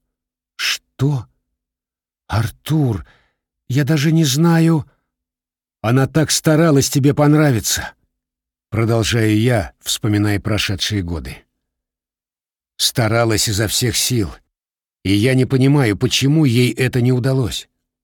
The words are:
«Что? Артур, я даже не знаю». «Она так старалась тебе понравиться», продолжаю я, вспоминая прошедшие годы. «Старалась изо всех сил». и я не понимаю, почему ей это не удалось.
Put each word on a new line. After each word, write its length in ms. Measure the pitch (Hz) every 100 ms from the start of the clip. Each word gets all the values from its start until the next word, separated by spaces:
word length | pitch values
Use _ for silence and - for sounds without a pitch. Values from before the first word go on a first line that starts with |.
| _ _ _ _ _ -
«Что? 680 | - - _ - 139 135 - _ _ _ _ _ _ _ _ _ -
Артур, 760 | 107 110 - - 156 131 92 - _ _ _ _ _ -
я 180 | 131 147
даже 260 | 156 160
не 120 | 160
знаю». 640 | 147 139 170 165 165 156 - _ _ _ _ _ _ _ _ _
«Она 240 | 110 131 127
так 240 | 160 143
старалась 600 | - 160 156 170 139 -
тебе 240 | 143 143 135
понравиться», 800 | 147 151 147 110 - - - _ _ _ _ _ _ _ _
продолжаю 720 | 107 113 113 104 117 110 107
я, 340 | 120 117 78 _
вспоминая 600 | - - 110 104 104 101
прошедшие 640 | - 104 - 92 - 104
годы. 360 | 85 80 65 71 _ _ _ _ _ _ _ _ _ _ _ _ _ -
«Старалась 680 | - - 107 117 113 104 -
изо 200 | 98 104
всех 300 | - 123 -
сил». 340 | - 123 85 - _ _ _ _ _ _
и 100 | 92
я 200 | 101 123
не 120 | 131 127
понимаю, 520 | 131 135 147 117 95
почему 480 | 123 - 135 160 143
ей 260 | 117 123
это 280 | 165 127 127
не 100 | 120
удалось. 580 | 123 131 135 101 - - _ _ _